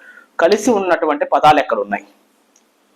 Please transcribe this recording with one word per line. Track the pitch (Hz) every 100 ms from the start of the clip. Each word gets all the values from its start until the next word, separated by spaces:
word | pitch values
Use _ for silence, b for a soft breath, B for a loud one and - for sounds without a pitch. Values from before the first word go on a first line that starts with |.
| b b b -
కలిసి | 170 - 269
ఉన్నటువంటి | 208 185 165 156 147 185
పదాలు | 147 151 147
ఎక్కడ | - 113
ఉన్నాయి, | 101 101 - _ _ _ _ _ _ _ _